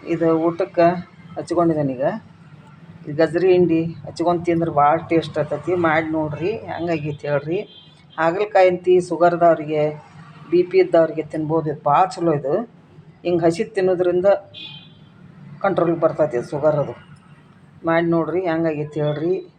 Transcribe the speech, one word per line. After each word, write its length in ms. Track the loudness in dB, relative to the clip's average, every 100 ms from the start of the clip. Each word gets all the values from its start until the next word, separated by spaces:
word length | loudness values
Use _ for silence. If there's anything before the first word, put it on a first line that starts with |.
| -6
ಇದು 140 | 0 2 2 0
ಊಟಕ್ಕೆ 400 | -2 -4 2 2 2 -10 -20 -16 -14
ಹಚ್ಕೊಂಡಿದ್ದೇನೆ 580 | -4 0 2 0 -2 -2
ಈಗ. 100 | -4 -4 -14 -20 -20 -20 -20 -20 -20 -18 -10
ಈ 40 | -2
ಗಜ್ರಿ 280 | 0 2 4 4
ಹಿಂಡಿ 260 | 4 2 -2 -8 -16
ಹಚ್ಕೊಂಡ್ 360 | -4 -2 0 0
ತಿಂದ್ರೆ 240 | -2 0 2
ಭಾಳ 160 | 2 2 0
ಟೇಸ್ಟ್ 280 | -2 0 -6
ಆಗ್ತೈತಿ. 320 | -4 -6 -4 0 2
ಮಾಡಿ 220 | 0 -2 -4
ನೋಡ್ರಿ 360 | -4 -4 -6 -6 -10
ಹೆಂಗಾಗೈತಿ 560 | -8 -4 -4 -6 -8 -4
ಹೇಳ್ರಿ. 280 | -4 -2 -6 -8 -20 -20 _ _ -2
ಹಾಗಲಕಾಯಿ 500 | -2 0 0 4 4
ಅಂತಿ 220 | 4 4 2 2
ಶುಗರ್ದವ್ರಿಗೆ, 760 | 2 2 4 4 4 0 -2 -2 -4 -18 -20 -20 -20 0
ಬಿ 100 | 0 4
ಪಿ 80 | 2
ಇದ್ದವ್ರಿಗೆ 420 | 4 4 2 -2 -8
ತಿನ್ಬೋದು. 360 | -6 -2 -2 -2
ಇದು 80 | -4 2
ಭಾಳ 140 | 2 2 0
ಚಲೋ 180 | 0 0
ಇದು. 140 | -2 -4 -4 -16 _ -20 -20 -8 -2
ಹಿಂಗೆ 180 | 2 2
ಹಸಿ 200 | 0 -4 -2
ತಿನ್ನೋದ್ರಿಂದ 500 | 0 2 0 2 2 2 -2 -20 -18 -20 -20 -20 -20 -20 -20 -20 -20 -4
ಕಂಟ್ರೋಲ್ 320 | -2 0 0 2
ಬರ್ತೈತಿ 340 | -2 0 -2 -2
ಅದು 80 | -6
ಶುಗರ್ 280 | -2 0 0
ಅದು. 120 | -4 -8 -18 -20 -20 -20 _ _ -20 -8 -2
ಮಾಡಿ 180 | 0 2 0
ನೋಡ್ರಿ 260 | 0 -2 -2
ಹೆಂಗಾಗೈತಿ 480 | -2 -2 -2 -6 -4 -4
ಹೇಳ್ರಿ. 260 | -2 -2 -4 -6